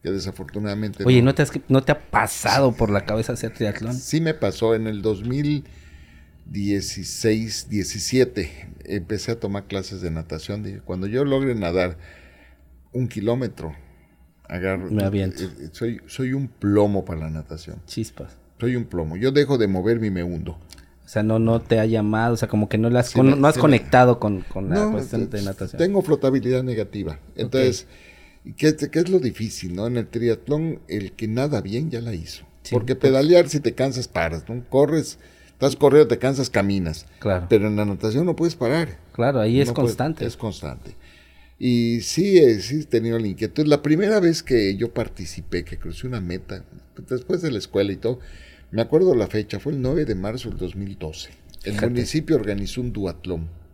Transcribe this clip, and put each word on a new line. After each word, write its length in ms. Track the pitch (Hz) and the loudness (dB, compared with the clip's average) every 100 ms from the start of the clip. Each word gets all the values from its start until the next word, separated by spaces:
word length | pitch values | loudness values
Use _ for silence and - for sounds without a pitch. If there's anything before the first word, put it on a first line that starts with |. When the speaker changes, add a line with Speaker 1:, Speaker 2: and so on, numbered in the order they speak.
Speaker 1:
que 80 | 82 | -4
desafortunadamente 920 | 95 92 - - 101 104 101 107 98 | -6 -6 -12 -12 -8 -6 -4 -6 0
Speaker 2:
Oye, 160 | 104 127 | 6 6
Speaker 1:
no. 60 | 123 | 6
Speaker 2:
¿no 80 | |
te 80 | 135 | 2
has, 100 | 139 139 - | 0 -2 2
no 140 | 131 | 2
te 100 | 135 | 4
ha 180 | 147 - | -2 0
pasado 640 | 107 107 - 117 117 135 | 0 0 -2 0 4 4
por 180 | 110 113 | 4 2
la 160 | 101 95 | 2 0
cabeza 260 | 110 113 | -4 -2
hacer 220 | 120 113 | -4 -6
triatlón? 400 | - 107 101 117 | -4 -4 -4 -6
Speaker 1:
Sí 260 | 127 - 151 | -8 -2 0
me 140 | 160 | 0
pasó 400 | 156 101 - 113 | 0 -2 0 2
en 120 | 113 110 | 2 0
el 140 | 104 | -2
dos 240 | 107 98 | -2 -2
mil 400 | 113 135 147 147 - - - - - - - - | -2 -2 0 -2 -4 -20 -20 -20 -20 -20 -20 -20
dieciséis, 1200 | - 95 101 101 87 - 85 - 113 110 110 - - | -10 -4 0 0 -2 -8 -10 -2 2 2 -2 -8 -4
diecisiete. 840 | 104 87 107 - 127 127 107 85 - - - | -4 -4 -6 0 2 2 0 -6 -10 -18 -18
Empecé 480 | - 98 82 104 - | -8 -8 -4 -6 -4
a 80 | 117 | -6
tomar 260 | 101 101 98 | -4 -6 -6
clases 340 | 98 92 95 | -8 -8 -8
de 100 | 90 | -6
natación. 520 | 80 80 80 - 104 | -6 -6 -10 -8 -8
Dije, 180 | 104 98 | -8 -12
"Cuando 220 | - 92 98 | -10 -6 -4
yo 180 | 120 | -2
logre 300 | 143 135 135 | 0 0 0
nadar 420 | 113 87 90 90 80 - - - - - - - - _ | -2 0 0 -2 -4 -16 -20 -20 -20 -20 -20 -20 -20 _
un 160 | 123 127 | -6 -4
kilómetro, 680 | 104 101 123 120 - 80 71 - - _ _ _ _ - | -2 -2 -2 -4 -8 -12 -12 -20 -20 _ _ _ _ -10
agarro". 420 | 90 95 95 92 | -4 -2 -2 -2
Speaker 2:
Me 140 | 107 | 0
aviento. 380 | 98 101 92 87 | 0 0 -2 -4
Speaker 1:
Eh, 60 | 90 - | -10 -10
eh, 80 | 78 | -16
soy, 280 | - 120 113 - | -8 -6 -6 -12
soy 260 | - 131 | -8 -4
un 160 | 135 131 | -4 -6
plomo 560 | - 101 104 104 98 | -4 2 4 4 2
para 160 | 87 82 | -4 -6
la 100 | 78 | -6
natación. 500 | 78 76 80 - - - | -8 -10 -14 -14 -16 -12
Speaker 2:
Chispas. 500 | - 110 - - - _ _ | -10 -10 -12 -18 -18 _ _
Speaker 1:
Soy 160 | 117 123 | -4 -2
un 80 | |
plomo. 320 | 117 87 78 87 | -4 -6 -6 -2
Yo 160 | 127 | 0
dejo 260 | 139 139 135 | 2 2 2
de 80 | 104 | 2
moverme 420 | 95 95 117 110 | 2 0 0 0
y 20 | |
me 120 | 92 | -2
hundo. 360 | 87 85 82 80 - - - _ | -4 -6 -8 -12 -18 -20 -20 _
Speaker 2:
O 40 | - | -6
sea, 140 | 110 | -2
no, 160 | 107 110 | 2 2
no 220 | 113 117 | 2 2
te 180 | - 113 | 2 2
ha 80 | 110 | 4
llamado, 480 | 113 104 110 117 | 2 2 0 0
o 20 | 117 | 0
sea, 120 | 117 | 0
como 200 | 107 107 | 0 2
que 100 | 107 | 2
no 120 | 117 | 2
le 80 | 123 | 2
has 120 | 123 | 2
Speaker 1:
Sí 60 | - | 4
Speaker 2:
con-, 120 | 131 | 6
Speaker 1:
me, 60 | 139 | 6
Speaker 2:
no 100 | 147 | 4
has 80 | |
Speaker 1:
sí 40 | 151 | 6
me 40 | |
Speaker 2:
conectado 560 | 151 127 - 127 127 120 | 6 4 6 8 8 6
con, 220 | 107 98 | 0 -2
con 260 | - 95 98 | -6 -8 -2
la 40 | 185 214 | 0 2
Speaker 1:
No, 40 | |
Speaker 2:
cuestión 360 | 151 95 117 - | -2 -4 -4 -4
Speaker 1:
te-, 80 | 104 | -4
Speaker 2:
de 60 | |
natación. 340 | 101 98 95 - | -4 -4 -8 0
Speaker 1:
tengo 240 | 190 202 | 2 2
flotabilidad 640 | 151 147 135 135 120 127 | 2 2 2 2 0 0
negativa. 560 | 127 113 104 104 87 73 - | 0 -4 -4 -6 -6 -8 -12
Speaker 2:
Ok. 60 | - | -8
Speaker 1:
Entonces, 500 | 120 131 127 - - - - - - _ - - | -2 2 2 0 -10 -20 -20 -20 -20 _ -20 0
¿qué, 180 | 151 156 143 | 2 2 -2
qué 80 | 160 | 0
es 100 | 170 | 2
lo 120 | 190 | 2
difícil, 560 | 131 - 107 - 90 90 | 2 -4 -8 -6 -8 -4
no? 100 | 113 | -2
En 120 | 123 | -2
el 100 | 107 | -4
triatlón, 720 | 117 117 110 - 147 165 - - | -2 0 0 -2 -4 -2 -6 -6
el 240 | 104 95 | -6 -6
que 160 | - 110 | -8 -4
nada 320 | 113 147 131 | -2 0 -2
bien 300 | 98 113 160 | -2 -4 -4
ya 100 | 117 | -6
la 120 | 117 | -6
hizo. 300 | 92 80 - - - | -8 -10 -16 -20 -20
Speaker 2:
Sí, 100 | - | -4
Speaker 1:
Porque 220 | 117 113 - | -4 -2 2
Speaker 2:
pues. 160 | 139 | 4
Speaker 1:
pedalear, 360 | 131 151 180 175 | 4 8 6 6
si 120 | 151 | 0
te 140 | 120 | -2
cansas, 340 | - 135 127 - | 0 -2 -2 -6
paras, 400 | 80 82 80 - | -2 -2 -4 -8
¿no? 160 | 78 - | -12 -2
Corres, 520 | 131 143 156 - - - _ - | 2 4 2 -2 -12 -20 _ -20
estás 300 | _ 135 127 | _ 0 4
corriendo, 320 | 127 143 147 | 6 8 8
te 100 | 117 | 4
cansas, 320 | 127 139 131 | 0 0 0
caminas. 560 | 107 98 98 85 78 - _ | 0 2 0 -2 -6 -12 _
Speaker 2:
Claro. 260 | 107 92 87 | -2 -2 4
Speaker 1:
Pero 200 | 110 107 | 4 4
en 80 | 104 | 0
la 80 | |
natación 420 | 104 92 110 120 175 | -2 -2 -2 0 0
no 80 | |
puedes 220 | 160 165 160 | 0 -2 0
parar. 420 | 120 156 160 - - | 0 0 -2 -8 -14
Speaker 2:
Claro, 260 | - 120 135 | -2 0 2
ahí 220 | 110 123 | 2 2
es 80 | 120 | 2
Speaker 1:
No 60 | |
puedes, 160 | 120 123 | 2 0
Speaker 2:
constante. 360 | 107 143 160 117 | 0 -4 -4 -8
Speaker 1:
es 100 | - | -6
constante. 600 | 113 - 73 62 - - - - - - - _ | -10 -8 -10 -12 -16 -20 -20 -20 -20 -20 -20 _
Y 440 | 123 120 117 117 | 0 2 2 0
sí, 380 | - - 202 185 | -2 0 6 8
eh, 200 | 139 110 | 8 6
sí 200 | 98 151 | -2 -6
he 40 | |
tenido 320 | 151 117 113 117 | 0 0 2 0
la 80 | 107 | -2
inquietud. 360 | 90 107 - 151 | -2 -4 0 2
La 140 | 143 | 2
primera 380 | 147 156 202 214 | 4 2 4 4
vez 240 | 175 160 | 2 0
que 320 | - 123 98 95 | 2 2 2 0
yo 160 | 117 | -4
participé, 720 | 120 104 - 85 - 80 90 | -4 -6 -8 -12 -12 -6 -6
que 140 | 85 - | -6 -10
crucé 300 | 82 82 127 | -10 -10 -8
una 120 | 120 | -6
meta, 440 | 87 90 - 95 - - - - - | -6 -8 -8 -14 -14 -20 -20 -20 -8
después 340 | 127 - 180 | -8 -4 -4
de 100 | 160 | -2
la 60 | 110 | -4
escuela 340 | - 101 101 | -4 -2 -2
y 40 | 92 | -2
todo, 220 | 113 123 - - - - - | -4 -4 -10 -20 -20 -20 -6
me 100 | 107 | -4
acuerdo 320 | 113 160 185 | 2 4 4
la 140 | 127 98 | 4 2
fecha, 320 | 107 104 101 | -2 -4 -6
fue 120 | 143 | -6
el 80 | 143 | -4
nueve 240 | 123 147 | -2 -2
de 120 | 143 95 | -2 -2
marzo 320 | 98 123 117 | -4 -6 -8
del 80 | 98 | -8
dos 160 | 90 | -8
mil 240 | 92 101 - | -8 -10 -10
doce. 320 | 80 - - - - - | -12 -12 -18 -20 -20 -12
El 120 | 95 | -8
Speaker 2:
Fíjate. 120 | 104 113 | -2 -2
Speaker 1:
municipio 460 | 120 120 156 156 | -2 -2 -2 0
organizó 460 | 151 104 101 98 - | 0 0 -4 -4 -6
un 120 | 123 | -6
duatlón. 560 | 110 95 82 92 85 82 - - | -4 -6 -6 -8 -6 -8 -12 -20